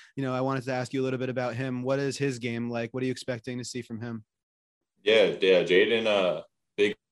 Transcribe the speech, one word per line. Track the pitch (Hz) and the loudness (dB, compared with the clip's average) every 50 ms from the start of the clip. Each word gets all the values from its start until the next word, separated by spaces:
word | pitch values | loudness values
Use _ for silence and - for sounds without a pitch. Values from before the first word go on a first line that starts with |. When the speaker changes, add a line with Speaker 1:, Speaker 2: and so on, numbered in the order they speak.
| - - _ | -20 -14 _
Speaker 1:
you | - | -6
know, | 135 131 127 | -4 -4 -2
I | 127 | -2
wanted | 131 135 135 131 113 | -2 -2 -2 -4 -4
to | 127 | -4
ask | 131 127 123 - | -4 -4 -4 -4
you | - 131 | -2 -2
a | 131 | -2
little | 131 131 123 | -2 -2 -4
bit | 131 127 | -4 -4
about | 120 127 123 123 113 | -4 -4 -4 -4 -4
him. | 117 135 131 127 123 | -4 -6 -4 -6 -4
What | 123 131 135 139 | -2 -2 -2 0
is | 139 139 131 - | -2 -4 -2 -2
his | 143 139 127 117 | -2 -2 -2 -4
game | 117 120 117 120 120 120 | -6 -6 -4 -4 -4 -4
like? | 120 117 117 113 | -4 -4 -6 -4
What | - 127 | -4 -4
are | 131 | -4
you | 131 | -4
expecting | 127 - - - 123 113 - - 123 123 | -4 -4 -6 -8 -8 -6 -8 -8 -8 -8
to | 120 | -8
see | - - 127 | -8 -8 -10
from | 117 - 117 107 | -10 -8 -10 -10
him? | 117 120 117 113 110 _ _ _ _ _ _ _ _ _ _ _ _ _ _ _ | -8 -8 -10 -10 -12 _ _ _ _ _ _ _ _ _ _ _ _ _ _ _
Speaker 2:
Yeah, | _ 101 110 110 98 85 - - | _ 4 6 6 6 4 4 2
yeah, | 92 92 92 87 85 | 4 6 6 6 6
Jaden, | 85 87 90 107 110 117 113 113 | 6 6 6 6 6 2 0 2
uh, | 110 104 101 92 90 80 82 - _ _ _ _ _ _ | 2 2 2 2 0 -2 -2 -8 _ _ _ _ _ _
big | - 101 104 - - _ _ | 0 0 0 0 -4 _ _